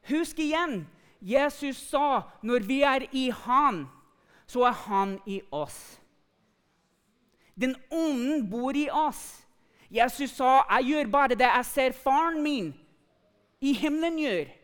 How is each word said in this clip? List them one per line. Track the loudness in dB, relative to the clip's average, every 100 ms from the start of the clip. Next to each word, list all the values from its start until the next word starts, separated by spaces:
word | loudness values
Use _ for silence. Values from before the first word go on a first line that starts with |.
| -2
Husk | -2 -2 -4
igjen, | -2 0 -2 -4 -8 _ _ _
Jesus | -2 0 0 -2 -8 -8 -4
sa, | 0 2 0 -4 -12
"Når | -2 -2 0
vi | 2 2
er | 2 -2
i | -4 -2
Han, | -4 2 4 4 0 -8 -16 _ _ _ _ _
så | 2 2
er | 2 -2
Han | 0 0 -4 -8
i | -10 -8
oss." | -8 -8 -10 -20 -20 _ _ _ _ _ _ _ _ _ _ _ _ _ _ _ -4
Den | -4 -4 -6
Ånden | -2 0 0 -2 -2 -2
bor | -4 -4 -2
i | -2
oss. | 0 -2 -4 -16 -20 _ _ _ _ _
Jesus | 0 0 0 -8
sa, | 0 4 6 6
"Jeg | 2 2
gjør | 0 2
bare | 2 2
det | 4 4
jeg | 4 0
ser | 0 0
faren | 0 2 2 2 0
min | -2 -2 -4 -10 _ _ _ _ _ _ _ _
i | 0
himmelen | 0 0 0 -2 -2
gjør." | -2 -2 -4 -12